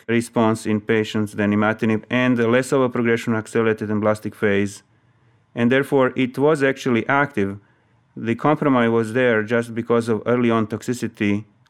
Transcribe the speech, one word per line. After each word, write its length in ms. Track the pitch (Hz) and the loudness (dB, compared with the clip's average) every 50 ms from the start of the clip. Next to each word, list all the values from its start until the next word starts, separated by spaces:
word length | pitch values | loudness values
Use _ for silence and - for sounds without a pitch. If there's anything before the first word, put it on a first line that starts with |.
| - | -4
response 580 | - 117 117 117 - - 120 113 110 113 117 - | 0 0 0 0 0 0 2 2 2 2 0 -2
in 160 | 107 107 104 | -2 -2 -2
patients 500 | 101 - 117 110 107 - - 110 107 101 104 | 0 0 0 0 0 -2 -2 -4 -4 -4 -4
than 160 | 104 104 104 | -2 0 0
imatinib, 520 | 104 104 107 107 110 113 120 110 110 107 - - | 2 2 2 0 0 0 0 -2 -2 -2 -4 -4
and 280 | 123 127 127 127 127 | -2 0 0 2 2
less 360 | 117 117 113 120 127 131 - 143 | 2 2 2 2 0 0 0 0
of 80 | 135 | 2
a 80 | 131 123 | 2 0
progression 440 | 123 127 117 117 117 117 - 123 113 | 0 -2 0 0 0 0 -2 -4 -4
accelerated 560 | 110 107 - - 120 113 110 110 - 110 104 | -4 -6 -4 -2 0 0 0 0 -2 -2 -4
and 120 | 107 104 | -2 0
blastic 340 | 107 107 107 - - 107 - | 0 0 0 0 -4 -10 -6
phase. 480 | - 113 104 101 98 101 98 101 - _ _ _ _ _ _ _ _ _ _ _ _ _ _ _ | -2 0 0 2 0 0 -2 -6 -12 _ _ _ _ _ _ _ _ _ _ _ _ _ _ _
And 160 | 120 120 120 | -2 0 2
therefore, 400 | 131 135 135 - 143 135 127 120 - | 2 2 2 2 2 2 2 2 0
it 200 | - 131 123 123 | -2 -4 -2 -2
was 240 | 131 139 151 160 143 | 0 2 2 2 2
actually 460 | 139 135 135 - - 135 120 113 110 | 2 0 0 -2 -2 0 0 0 2
active 520 | - 139 139 143 - - 107 98 98 98 101 - _ _ _ _ _ _ _ _ _ _ | 2 2 2 2 0 0 -2 -2 -2 -4 -10 -14 _ _ _ _ _ _ _ _ _ _
the 200 | - 113 110 117 | -6 -4 -4 -2
compromise 540 | 117 - 151 151 147 151 143 131 123 117 117 | 0 0 0 0 2 2 2 2 4 2 4
was 240 | 113 117 113 107 110 | 2 0 0 0 0
there 300 | 127 127 123 113 110 107 | 0 2 2 2 2 0
just 300 | 104 120 117 120 120 113 | 0 0 -2 -2 -2 -6
because 340 | 117 113 - 120 117 117 | -8 -2 0 0 0 2
of 140 | 117 113 104 - | 0 -2 -2 0
early 260 | 113 120 123 123 117 | 0 0 2 2 2
on 160 | 113 113 110 | 2 0 0
toxicity, 800 | 104 113 104 - - 123 123 120 104 - - 110 101 101 104 107 - _ _ _ | -2 -6 -8 -6 -6 -6 -6 -6 -8 -4 -2 -2 -2 0 -2 -6 -10 _ _ _